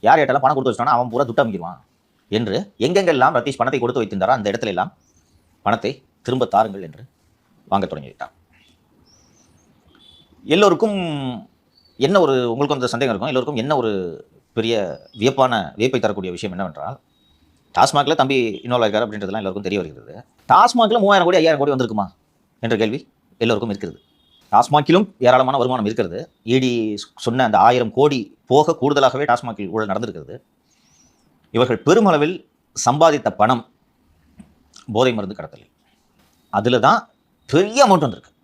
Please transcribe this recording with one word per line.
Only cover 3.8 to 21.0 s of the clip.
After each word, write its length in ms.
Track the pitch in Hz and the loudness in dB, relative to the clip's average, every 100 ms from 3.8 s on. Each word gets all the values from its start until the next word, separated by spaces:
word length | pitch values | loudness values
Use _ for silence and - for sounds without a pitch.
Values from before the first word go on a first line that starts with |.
கொடுத்து 220 | 120 131 | -2 -2
வைத்திருந்தாரோ, 320 | 107 101 95 131 | -4 -2 -2 0
அந்த 140 | 104 | -2
இடத்துல 160 | 101 110 | -4 -4
எல்லாம் 260 | 90 95 _ _ _ _ _ _ _ | -4 -4 _ _ _ _ _ _ _
"பணத்தை 400 | - 226 - 143 _ _ | -4 -2 -4 -10 _ _
திரும்ப 220 | - 127 | -6 -4
தாருங்கள்" 380 | 120 98 110 98 | 0 0 0 -4
என்று 220 | 87 76 131 _ _ _ _ _ _ | -16 -18 -20 _ _ _ _ _ _
வாங்கத் 180 | 98 95 | -4 -4
தொடங்கிவிட்டான். 440 | 76 67 - - _ _ _ _ _ _ _ _ _ _ _ _ _ _ _ _ _ _ _ _ _ | -10 -14 -18 -18 _ _ _ _ _ _ _ _ _ _ _ _ _ _ _ _ _ _ _ _ _
எல்லோருக்கும் 520 | - 160 202 175 220 202 170 147 135 117 95 _ _ _ _ _ | 0 4 4 4 0 -2 -6 -6 -6 -10 -14 _ _ _ _ _
என்ன 240 | 120 196 | 0 2
ஒரு, 120 | 156 | 2
உங்களுக்கும் 460 | 135 120 117 143 143 | 2 0 -2 -2 -2
அந்த 80 | 123 | -2
சந்தேகம் 280 | 117 135 | -2 -2
இருக்கும், 140 | 101 123 | -2 -2
எல்லோருக்கும் 280 | 127 123 143 | -2 -2 -4
என்ன 200 | 131 147 | -2 0
ஒரு 160 | 117 98 90 78 - _ _ | 0 -2 -6 -10 -20 _ _
பெரிய 220 | - 113 113 95 69 - | -6 -2 -2 -4 -10 -18
வியப்பான, 600 | - 113 127 127 117 80 | -2 -2 2 0 0 -6
வியப்பை 260 | - 123 127 | -4 -2 0
தரக்கூடிய 320 | 107 101 92 | -2 -4 -8
விஷயம் 240 | 87 104 90 | -8 -10 -8
என்னவென்றால், 400 | 92 76 78 135 _ _ _ _ _ _ _ | -10 -8 -12 -12 _ _ _ _ _ _ _
டாஸ்மாகில் 400 | - 123 147 139 | 2 2 2 0
தம்பி 460 | 156 135 135 117 101 | 0 0 0 -2 -6
இன்வால்வ் 200 | 120 123 | -4 0
ஆயிருக்காரு 200 | 110 107 | 2 0
அப்படின்றதெல்லாம் 380 | 113 104 98 107 | -2 -6 -8 -6
எல்லோருக்கும் 260 | 95 95 98 | -6 -6 -4
தெரிய 120 | 101 | -4
வருகிறது. 340 | 82 67 55 87 - _ - | -6 -12 -20 -20 -20 _ 2
டாஸ்மாகில் 540 | 151 233 240 220 233 | 4 4 2 2 2